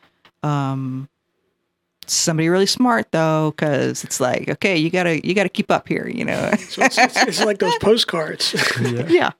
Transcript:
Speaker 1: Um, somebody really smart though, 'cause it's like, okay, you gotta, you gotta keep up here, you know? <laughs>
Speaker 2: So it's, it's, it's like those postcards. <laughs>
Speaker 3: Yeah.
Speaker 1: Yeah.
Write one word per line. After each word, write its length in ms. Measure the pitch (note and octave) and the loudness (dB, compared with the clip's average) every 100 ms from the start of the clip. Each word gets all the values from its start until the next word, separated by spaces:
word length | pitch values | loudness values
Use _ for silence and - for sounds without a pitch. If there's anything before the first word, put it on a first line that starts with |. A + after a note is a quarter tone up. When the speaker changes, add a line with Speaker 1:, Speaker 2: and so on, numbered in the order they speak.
| _ _ _ _ | _ _ _ _
Speaker 1:
Um, 680 | D3+ C#3+ C3+ C3+ C3 C3 C#3+ _ _ _ _ _ _ _ _ - - | -2 -2 -2 -4 -6 -8 -10 _ _ _ _ _ _ _ _ -18 -6
somebody 420 | - - D#3+ E3 | -2 0 0 2
really 180 | F#3 G3 | 2 2
smart 440 | - B3 A3+ A3 | 2 2 2 0
though, 420 | D#3+ D#3+ D#3 D#3 D3 | 0 2 2 0 0
'cause 460 | D#3 C3 B2+ B2+ | 0 0 0 -4
it's 160 | - - | -6 -2
like, 280 | B2+ - - | 0 0 -2
okay, 260 | D3+ G3+ F3 | -2 0 2
you 140 | D#3+ | 2
gotta, 340 | F#3 F3 D#3 - | 0 0 0 -2
you 80 | |
gotta 140 | G3 F#3 | 0 0
keep 220 | - - | -2 0
up 160 | E3+ - | 0 0
here, 200 | - - | -4 -4
you 160 | - | -6
know? 260 | - - - | -4 -2 0
<laughs> 40 | - - | -2 -2
Speaker 2:
So 140 | - | 0
it's, 160 | C4 - | 0 4
it's, 180 | B3 - | 2 2
it's 280 | B3+ E3+ | -2 0
like 140 | A3 G3+ | 0 0
those 200 | F#3 - | 0 2
postcards. 760 | - A3+ - E3+ D#3 - - G3+ - - | 4 2 2 -2 -4 -4 -4 -2 -2 -2
<laughs> 40 | |
Speaker 3:
Yeah. 240 | A#2+ A#2+ B2+ | -2 -2 2
Speaker 1:
Yeah. 220 | E4+ - - | 4 2 -2